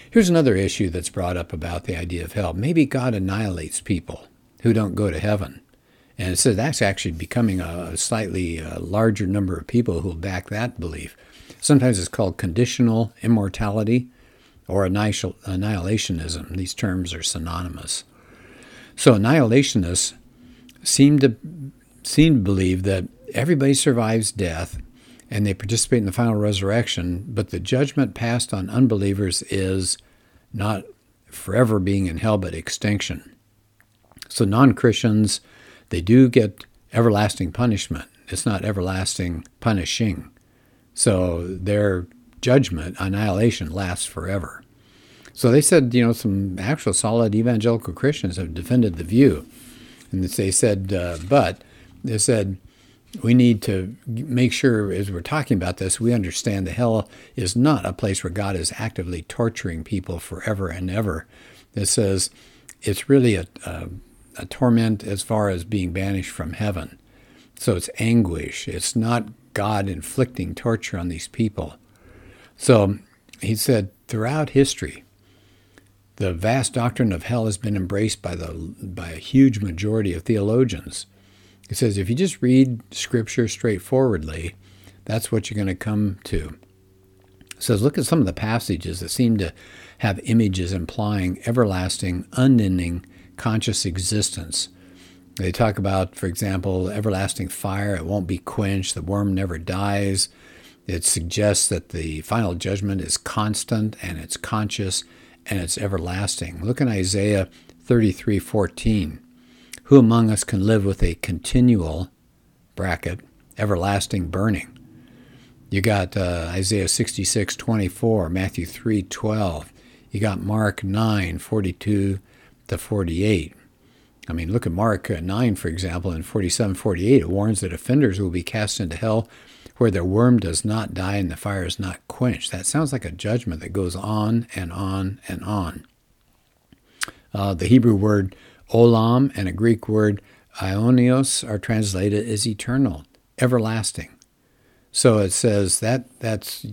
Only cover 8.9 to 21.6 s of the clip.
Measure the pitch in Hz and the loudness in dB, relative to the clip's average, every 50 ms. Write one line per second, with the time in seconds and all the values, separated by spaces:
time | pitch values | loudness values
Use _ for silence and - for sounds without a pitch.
8.9 | 95 104 113 113 110 98 107 90 98 104 98 92 90 82 - - - 120 113 113 | 0 2 4 4 4 2 0 0 0 0 0 -2 -2 -6 -8 -2 0 0 0 2
9.9 | 90 82 82 92 82 80 87 98 92 92 - - 104 107 117 123 - - 90 87 | -2 -2 -2 -4 -6 -6 -6 -6 -6 -6 -8 -6 -6 -6 -6 -6 -6 -8 -8 -8
10.9 | 76 76 76 - - _ - _ - - - - - - - - 143 135 117 127 | -8 -10 -12 -14 -18 _ -20 _ -20 -20 -20 -20 -20 -4 2 4 6 6 6 4
11.9 | 117 95 87 - - - 110 92 85 - - 92 85 98 123 123 - - 123 117 | 2 0 -2 -6 -4 -2 -2 -2 -2 -4 -6 -4 0 0 0 0 2 2 2 2
12.9 | 113 113 113 101 - _ - 113 117 110 101 95 - - 113 104 101 110 107 104 | 4 2 0 -2 -4 _ 0 2 2 2 2 -2 -4 -4 -4 -2 0 0 0 2
13.9 | 117 123 123 - _ _ _ _ _ _ _ _ _ - _ - 90 98 98 92 | 2 2 0 -2 _ _ _ _ _ _ _ _ _ -20 _ -4 0 0 0 2
14.9 | 95 101 104 107 98 - - 92 - - _ - 95 90 101 107 110 95 85 95 | 0 0 0 0 -2 -2 -4 -6 -8 -8 _ -8 -6 -4 -2 -2 -4 -4 -2 -2
15.9 | 110 107 - - 92 82 78 82 82 78 - - 82 92 92 90 - - - 101 | -2 -2 0 -2 -4 -4 -4 -6 -6 -8 -8 -8 -8 -6 -6 -6 -6 -4 -4 -2
16.9 | 90 92 90 82 82 - 80 - - - 80 85 85 85 90 87 80 82 82 78 | -2 -2 -4 -4 -6 -6 -6 -6 -6 -6 -6 -6 -6 -6 -6 -8 -10 -12 -10 -8
17.9 | - - - _ _ _ _ - - - - - - - - - - - - - | -8 -10 -10 _ _ _ _ -20 -20 -20 -20 -20 -20 -20 -20 -20 -20 -20 -20 -20
18.9 | - - - 151 120 101 101 117 143 165 135 110 113 139 143 - - 110 90 85 | -12 2 4 6 6 6 6 4 4 4 4 6 6 4 4 4 2 0 0 0
19.9 | 87 - - - - - _ - _ _ - - - - - - - _ - - | 0 -2 -2 -4 -6 -10 _ -20 _ _ -20 -20 -20 -20 -20 -20 -20 _ -4 -2
20.9 | - - 139 143 151 143 131 131 113 - - 151 170 165 | 4 6 8 8 8 8 6 4 2 2 -8 -16 -14 -14